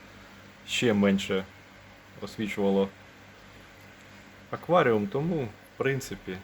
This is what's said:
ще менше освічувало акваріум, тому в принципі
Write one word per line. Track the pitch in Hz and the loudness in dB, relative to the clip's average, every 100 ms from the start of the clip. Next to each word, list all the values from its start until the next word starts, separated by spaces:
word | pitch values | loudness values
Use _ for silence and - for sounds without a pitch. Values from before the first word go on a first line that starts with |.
| - - - - - - - | -12 -20 -20 -20 -20 -20 -8
ще | - 123 | 0 2
менше | 104 101 98 - 95 95 - - - - - - - | 4 4 2 0 -4 -4 -14 -20 -20 -20 -20 -20 -16
освічувало | 101 - 101 104 98 98 98 - - - - - - - - - - - - - - - - | -12 -8 -6 -2 2 2 0 -4 -20 -20 -20 -20 -20 -20 -20 -20 -20 -20 -20 -20 -20 -20 -12
акваріум, | 120 - 175 131 110 101 | -10 2 4 4 4 0
тому | 135 165 160 | -2 -2 -2
в | 113 - - - | -4 -10 -12 -4
принципі | 131 135 - 101 - 92 | -2 -2 -6 -12 -10 -12